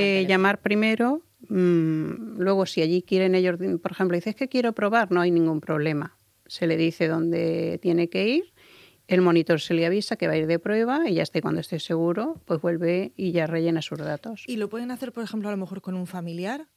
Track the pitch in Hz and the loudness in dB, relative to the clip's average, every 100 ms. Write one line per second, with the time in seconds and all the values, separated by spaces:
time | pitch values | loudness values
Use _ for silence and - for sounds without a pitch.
0 | 202 190 185 190 196 202 - 208 220 220 | 4 2 4 4 4 2 0 2 2 2
1 | 233 302 - _ - 196 180 170 160 156 | 2 0 -4 _ -4 2 4 4 4 0
2 | 156 165 226 - 185 196 185 - 160 180 | -2 -6 -10 -2 0 2 2 0 2 2
3 | 180 190 185 185 185 175 190 170 190 175 | 2 2 4 4 2 0 -2 -2 -4 -2
4 | 190 175 196 214 269 254 233 226 208 226 | 0 0 -2 -4 -2 0 0 0 2 2
5 | 208 175 175 170 165 156 - 151 151 147 | 2 2 4 4 2 0 -2 -2 0 -2
6 | 143 _ _ _ _ - 170 160 165 165 | -6 _ _ _ _ -4 -2 2 0 0
7 | 160 165 165 170 165 165 165 170 190 170 | 0 0 0 0 0 -2 -4 -4 0 2
8 | 170 190 202 277 359 _ - - - _ | 0 0 0 0 -2 _ -20 -20 -20 _
9 | _ 180 180 170 160 165 - 170 165 196 | _ 4 6 4 4 0 2 0 2 0
10 | 202 226 170 156 156 170 185 214 226 277 | -2 -2 0 0 2 0 0 0 0 0
11 | 330 170 160 - 160 160 160 165 - 165 | 0 0 0 -2 -2 -4 -4 -8 -4 -2
12 | 165 175 254 330 - 165 175 170 170 180 | 0 0 -4 -8 -6 -4 -2 -2 0 0
13 | 196 - 190 170 160 165 165 165 - 151 | -2 -6 -2 -2 -2 0 0 -2 -4 -8
14 | 151 147 226 220 - 233 202 220 240 247 | -6 -8 -8 -14 -10 -6 -6 -6 -10 -10
15 | 247 233 220 220 208 202 190 190 185 185 | -10 -10 -8 -6 -6 -6 -8 -10 -8 -8
16 | 175 180 170 170 185 269 311 | -8 -8 -10 -8 -6 -8 -12